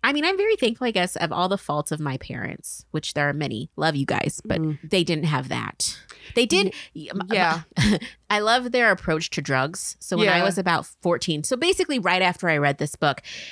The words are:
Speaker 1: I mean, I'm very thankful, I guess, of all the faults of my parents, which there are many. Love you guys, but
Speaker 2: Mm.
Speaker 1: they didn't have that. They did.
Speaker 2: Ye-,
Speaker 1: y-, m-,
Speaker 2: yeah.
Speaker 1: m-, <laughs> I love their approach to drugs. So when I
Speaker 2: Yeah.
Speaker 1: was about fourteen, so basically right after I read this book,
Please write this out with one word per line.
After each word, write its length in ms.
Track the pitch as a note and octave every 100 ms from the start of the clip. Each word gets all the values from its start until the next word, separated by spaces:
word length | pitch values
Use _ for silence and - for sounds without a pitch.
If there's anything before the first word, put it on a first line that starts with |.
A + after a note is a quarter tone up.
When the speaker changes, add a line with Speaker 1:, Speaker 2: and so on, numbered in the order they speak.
Speaker 1:
I 120 | B3
mean, 100 | D4
I'm 140 | D#4+ F#4+
very 180 | G#4 A4
thankful, 320 | A#3+ A#3 B3
I 40 |
guess, 260 | G#3 F3+ -
of 160 | E3+
all 160 | - F3+
the 80 | G3
faults 340 | - D3+ D3
of 80 | D#3
my 160 | D3 C3
parents, 680 | - B2+ G2 - - - -
which 240 | D3+ - D3
there 120 | C#3+
are 60 |
many. 360 | C#3+ C#3+ A2+ C3 -
Love 220 | D#3 D3
you 80 | C3+
guys, 360 | C#3+ - - A3
but 160 | G3+
Speaker 2:
Mm. 160 | D#3 D3 D#3
Speaker 1:
they 140 | F#3+
didn't 220 | E3+ D#3 E3
have 240 | C#3+ C3
that. 500 | B2 G#2+ - - - - - - -
They 100 | B3
did. 280 | F4+ - - -
Speaker 2:
Ye-, 160 | - D3+
Speaker 1:
y-, 60 | F#3+
m-, 60 | F#3
Speaker 2:
yeah. 280 | G#3+ F3 E3 D#3+ -
Speaker 1:
m-, 240 | G#3+ G#3 -
<laughs> 160 | - _
I 80 | G#3
love 300 | G#3+ A#3+ B3
their 200 | B3 A#3
approach 400 | F#3 - D#3+ D#3+
to 100 | -
drugs. 560 | C#3 C3 C#3 E3+ - -
So 160 | - F#3
when 140 | G#3
I 80 | E3+
Speaker 2:
Yeah. 60 | G3
Speaker 1:
was 120 | F#3+
about 260 | F#3 D#3+ C#3
fourteen, 580 | - F3 E3+ - D3+
so 140 | D3+ B3
basically 400 | E4+ F#4+ F4+ C4+
right 220 | F3+ F#3
after 260 | F#3 F3 F3
I 100 | D3+
read 180 | C#3+ C#3
this 180 | D3+ -
book, 280 | D3 C3+ - - -